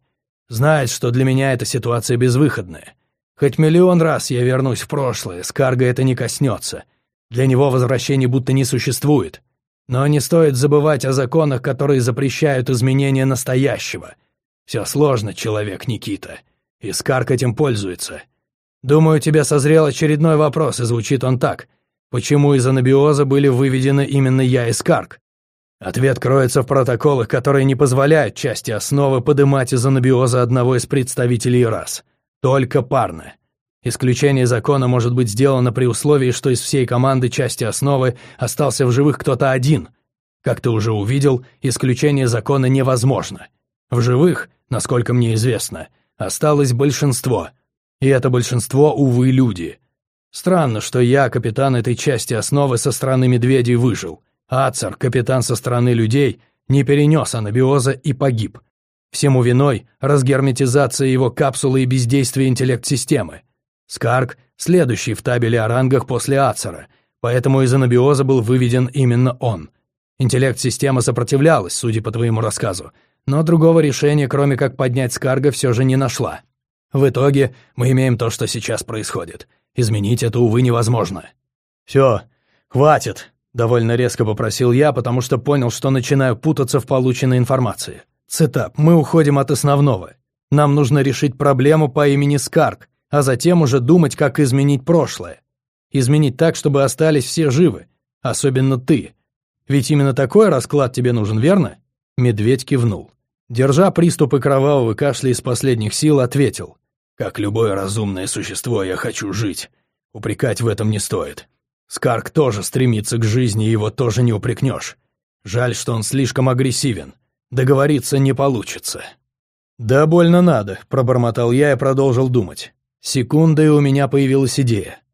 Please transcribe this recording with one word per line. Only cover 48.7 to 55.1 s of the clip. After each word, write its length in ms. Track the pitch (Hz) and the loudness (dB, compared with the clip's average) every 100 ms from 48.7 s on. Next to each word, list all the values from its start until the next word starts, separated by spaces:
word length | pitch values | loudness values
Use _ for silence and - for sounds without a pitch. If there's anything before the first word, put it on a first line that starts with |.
| 131 151 | 2 4
увы, 360 | 131 139 120 127 | 4 2 2 2
люди. 480 | 131 127 90 80 - _ _ _ _ _ | 2 2 -2 -10 -14 _ _ _ _ _
Странно, 500 | - - 180 139 107 | -8 0 0 0 -2
что 200 | - 123 | -4 0
я, 280 | 120 135 127 | 2 2 2
капитан 480 | 127 117 107 135 123 | -2 -4 -2 0 0
этой 180 | 117 | -2
части 380 | 117 - 123 - | -2 -2 -4 -2
основы 460 | 113 - 143 139 120 | -4 -2 0 0 0
со 140 | 135 | -2
стороны 360 | 117 131 131 127 | -4 -2 0 2
медведей, 460 | 123 120 135 120 | 2 2 2 2
выжил. 480 | 120 123 92 90 78 _ _ _ | 2 0 -2 -6 -14 _ _ _
Ацар, 480 | 131 135 - 104 - | -2 -2 -4 -8 -6
капитан 460 | 131 | -2